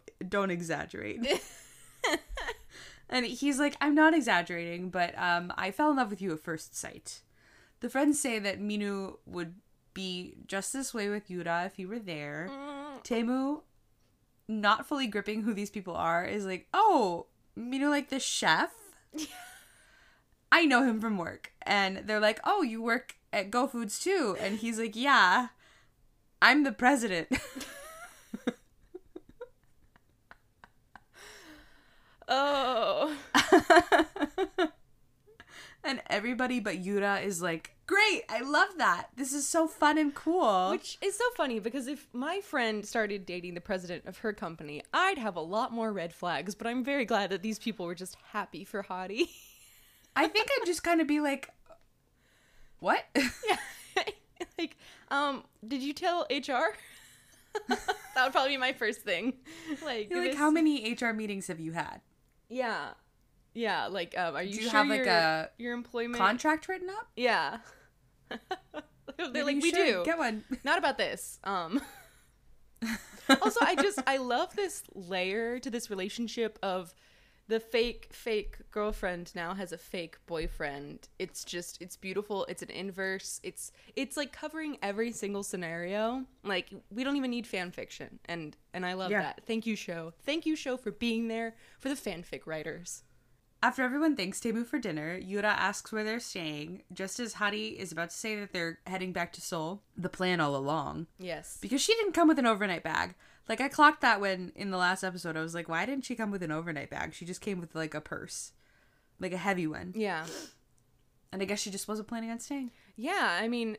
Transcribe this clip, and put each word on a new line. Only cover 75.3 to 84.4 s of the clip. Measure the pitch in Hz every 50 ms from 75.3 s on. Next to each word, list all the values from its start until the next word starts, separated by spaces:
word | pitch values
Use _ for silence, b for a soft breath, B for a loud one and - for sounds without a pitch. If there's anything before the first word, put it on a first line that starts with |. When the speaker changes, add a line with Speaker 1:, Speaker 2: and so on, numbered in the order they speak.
| 196 220 226 233 240 254
Speaker 2:
to | - 269
this | 220 240 226 -
relationship | 202 190 185 208 - - 233 214 - 240 226 214 214 - -
of | 196 180 185 180 170 - b b b b b b b b b b
the | - 220 226
fake, | 220 - - 233 233 240 - - - -
fake | - - - 240 220 214 202 - - - - -
girlfriend | - 220 208 214 214 - - 190 180 175 175 - -
now | 180 170 170 190
has | 190 196 180
a | 165
fake | 165 - - - 190 165 165 - - _
boyfriend. | - 170 160 165 165 - - 160 143 139 143 143 143 151 - - - - _
It's | 190 180 - - -
just, | - - 175 175 - - -
it's | 175 180 -
beautiful. | - - 190 185 190 202 208 214 196 -
It's | - 170 - 208
an | -
inverse. | - - 185 196 180 190 190 190 190 196 - - - - -
It's, | 185 - - - - B B B B B
it's, | - 269 - -
like, | 311 294 - -
covering | -